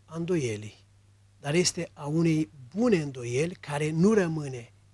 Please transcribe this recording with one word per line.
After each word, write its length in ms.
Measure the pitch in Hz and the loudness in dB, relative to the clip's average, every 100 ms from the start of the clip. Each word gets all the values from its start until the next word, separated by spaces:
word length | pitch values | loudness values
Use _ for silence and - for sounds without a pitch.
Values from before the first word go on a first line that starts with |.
| - | -16
a 100 | 160 | -8
îndoielii, 720 | 170 180 123 104 107 - _ _ _ _ _ _ | -4 -2 -2 -6 -10 -18 _ _ _ _ _ _
dar 140 | 139 | -2
este 360 | 160 180 - 170 | 0 0 -2 -10
a 120 | - 143 | -10 -4
unei 440 | 156 165 156 156 - 127 190 | 0 2 2 -2 -6 -12 0
bune 260 | 247 190 | 2 2
îndoieli 540 | 147 127 120 123 165 185 | 0 -6 -4 -2 -2 -4
care 340 | - 147 151 | -8 -4 -2
nu 240 | 160 185 | 4 6
rămâne 580 | 220 175 160 143 127 117 _ _ | 6 2 -2 -6 -10 -14 _ _